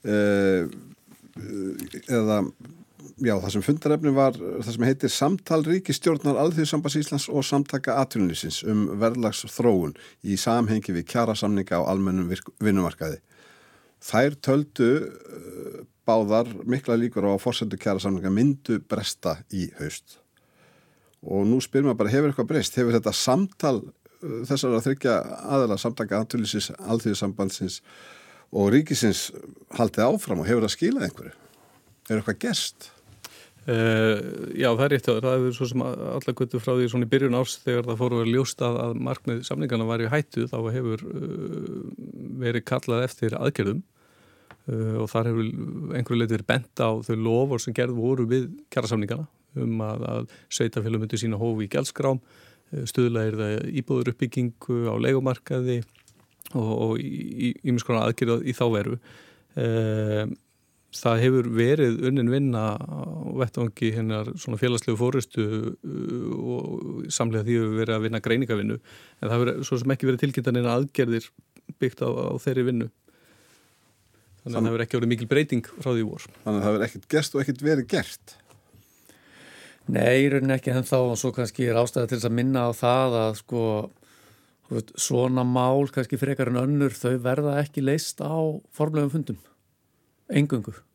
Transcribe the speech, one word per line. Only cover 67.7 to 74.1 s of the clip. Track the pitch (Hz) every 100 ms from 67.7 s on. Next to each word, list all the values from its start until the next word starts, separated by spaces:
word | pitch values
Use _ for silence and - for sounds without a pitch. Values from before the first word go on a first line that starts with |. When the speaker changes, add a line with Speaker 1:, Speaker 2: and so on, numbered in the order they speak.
| 110
Speaker 2:
verið | 113 110
að | 110
vinna | 113
greiningavinnu, | 113 117 123 107 107 117
en | - - - _ 104
það | 117
hefur | 123 - 135
svo | 127
sem | 123
ekki | 135 131
verið | 127
tilkynntar | 143 135 127 123
neina | 120 120
aðgerðir | 139 - 120 113 - - _ - - -
byggt | 127 -
á, | 127
á | 123 - 123
þeirri | - 131
vinnu. | 123 120 117
Þannig | _ _ _ _ _ _ _ _ _ _ _ _